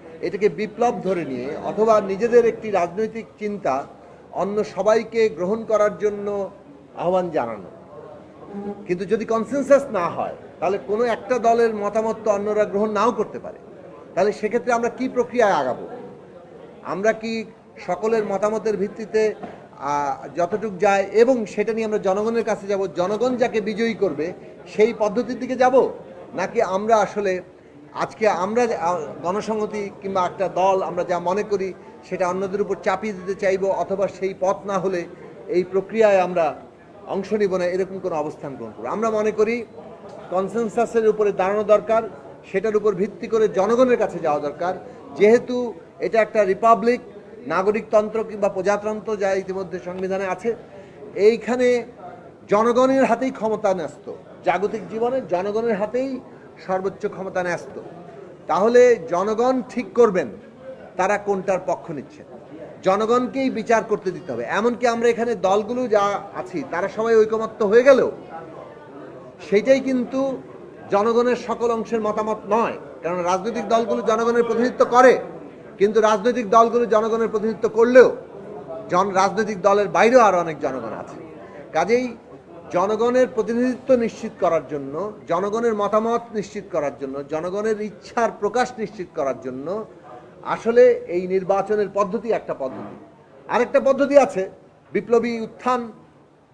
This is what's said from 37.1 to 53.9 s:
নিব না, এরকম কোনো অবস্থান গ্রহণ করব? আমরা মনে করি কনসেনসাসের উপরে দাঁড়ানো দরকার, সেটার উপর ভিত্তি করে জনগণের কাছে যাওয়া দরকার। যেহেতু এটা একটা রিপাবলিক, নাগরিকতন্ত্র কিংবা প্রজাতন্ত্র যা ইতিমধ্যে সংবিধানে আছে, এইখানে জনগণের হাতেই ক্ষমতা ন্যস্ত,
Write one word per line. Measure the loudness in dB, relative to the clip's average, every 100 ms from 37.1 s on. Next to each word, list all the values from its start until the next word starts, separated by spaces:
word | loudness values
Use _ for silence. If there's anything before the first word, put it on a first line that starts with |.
| -6 -2
নিব | 0 0 0
না, | 0
এরকম | -2 -4 -6
কোনো | -4 -4
অবস্থান | -4 -8 -12 -10
গ্রহণ | -12 -10
করব? | -6
আমরা | -2 -2
মনে | 0 0
করি | 0 0 -2 -6 -16 -18 -18 -18 -16 -4
কনসেনসাসের | -2 -2 -2 -2 0 0 2 2
উপরে | 4 2
দাঁড়ানো | 2 0 2
দরকার, | 4 4 4 0 -2 -8 -18 -20 -6
সেটার | -4 0 0
উপর | 0 0
ভিত্তি | -2 -6 -2
করে | 2 2
জনগণের | 2 2 4 4 4
কাছে | 0 -2
যাওয়া | -2 0
দরকার। | -2 -4 -4 -6 -10 -18 -10 4
যেহেতু | 6 6 4 -4 -4 -8 -14 -6
এটা | 0 2
একটা | 2 2
রিপাবলিক, | 2 4 4 4 4 0 -2 -20 -20 -14 -4
নাগরিকতন্ত্র | 0 2 0 2 2 2 -2
কিংবা | -6 -2 -2
প্রজাতন্ত্র | 0 0 0 -2 -6 -6 -2
যা | 0
ইতিমধ্যে | -2 -4 -8 -8 -10 -10
সংবিধানে | -6 -4 -4 -4
আছে, | -4 -4 -6 -8 -20 -20 -18 -10 4
এইখানে | 4 4 0 2 2 2 -2 -14 -18 -18 -20 -12 0
জনগণের | 2 4 4 4 4 2
হাতেই | 2 -2
ক্ষমতা | -2 -4 0 0
ন্যস্ত, | -2 -4